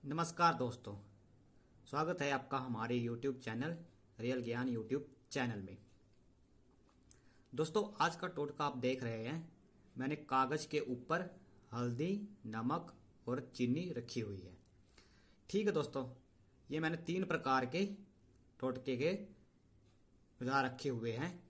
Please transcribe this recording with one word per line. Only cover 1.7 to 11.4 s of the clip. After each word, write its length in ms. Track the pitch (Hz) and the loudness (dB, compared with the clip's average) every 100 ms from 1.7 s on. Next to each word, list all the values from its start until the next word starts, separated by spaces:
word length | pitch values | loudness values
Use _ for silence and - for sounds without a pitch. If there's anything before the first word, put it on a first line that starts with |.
| - | -20
स्वागत 380 | - 143 160 180 | -4 0 0 2
है 80 | 143 | 2
आपका 280 | 135 131 135 | 2 0 -2
हमारे 400 | 131 110 117 123 | 0 -2 2 2
YouTube 400 | 117 117 135 123 | 2 0 -2 -2
चैनल 380 | - 113 151 165 - - - - | -4 -2 -2 -4 -10 -20 -20 -4
रियल 220 | 117 127 | -2 0
ज्ञान 260 | 117 117 127 | 0 0 0
YouTube 340 | 117 107 131 - - - | -2 0 -2 -2 -18 -6
चैनल 320 | 143 123 107 | -2 0 -2
में। 160 | 92 98 - - - - - _ - - - - - - - - - - - | -6 -12 -18 -20 -20 -20 -20 _ -20 -20 -20 -20 -20 -20 -20 -20 -20 -20 -10
दोस्तों, 320 | 127 160 185 202 - | -2 2 2 0 0
आज 160 | 165 165 | 0 0
का 120 | 180 | -4
टोटका 360 | 180 143 143 | -2 -4 0
आप 120 | 143 127 | -2 2
देख 260 | 127 131 | 2 2
रहे 200 | 123 113 | 0 -2
हैं, 280 | 113 160 165 - - - - - | -2 -4 -6 -16 -20 -20 -16 -4
मैंने 200 | 131 147 | -2 -2
कागज 500 | 151 131 131 151 - | 2 2 4 2 0
के 140 | 151 | -2
ऊपर 420 | 127 123 - 165 175 - | 0 -4 0 0 0 -10